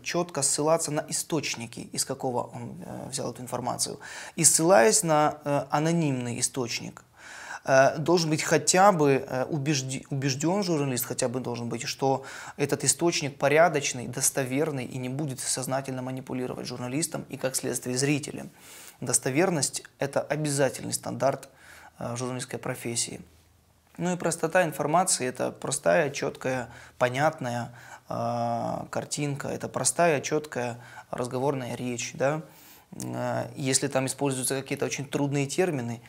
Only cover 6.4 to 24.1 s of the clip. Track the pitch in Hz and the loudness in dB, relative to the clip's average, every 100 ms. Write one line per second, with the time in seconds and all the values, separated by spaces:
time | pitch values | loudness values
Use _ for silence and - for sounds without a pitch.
6.4 | - 135 117 - 117 - - - - - | -2 -2 -4 -4 -8 -14 -20 -20 -18 -16
7.4 | - - - 131 135 127 151 175 160 156 | -14 -8 4 8 8 4 2 4 4 0
8.4 | - 156 151 180 202 170 143 131 - 127 | 2 2 4 6 8 8 6 4 2 -4
9.4 | - 151 139 139 131 135 - 139 139 120 | -2 -2 0 0 -2 -8 -6 -2 -2 0
10.4 | 156 202 180 156 143 120 - 127 127 127 | 0 0 2 0 0 -2 -4 -2 -2 -2
11.4 | 120 120 117 117 135 - 135 131 - - | -4 -4 -4 -4 -6 0 2 2 -2 -14
12.4 | - - 143 143 139 - 170 - 139 - | -10 -4 0 2 2 2 2 0 -2 0
13.4 | 139 156 175 147 - 131 120 123 - 143 | 4 6 6 4 -2 -4 -8 -2 0 0
14.4 | 127 135 160 139 120 127 127 135 151 123 | 0 0 0 -2 -6 -6 -4 -4 -4 -4
15.4 | - - 127 135 135 127 127 131 131 127 | -4 -4 -2 -2 -2 -6 -6 -8 -6 -4
16.4 | 127 - 127 123 123 139 170 135 - 135 | -4 -6 -8 -6 -4 -2 -2 -6 -8 -4
17.4 | 131 - 127 123 123 123 143 143 - - | -2 -2 -4 -4 -2 0 2 0 -2 -10
18.4 | - - - - - - 123 120 139 135 | -12 -16 -20 -20 -20 -8 -2 0 0 2
19.4 | 190 156 131 - - - 139 - - 147 | 2 2 -2 -4 -12 -6 -2 -2 -2 -2
20.4 | 151 139 131 - 117 120 113 120 131 139 | 0 2 2 0 -6 -6 -6 0 0 0
21.4 | - - - - - - 123 120 127 127 | -6 -20 -20 -20 -20 -10 -6 -4 -4 -6
22.4 | 127 120 - 123 120 113 - - - _ | -8 -8 -6 -6 -4 -4 -4 -8 -14 _
23.4 | _ _ _ _ _ - 175 | _ _ _ _ _ -6 -4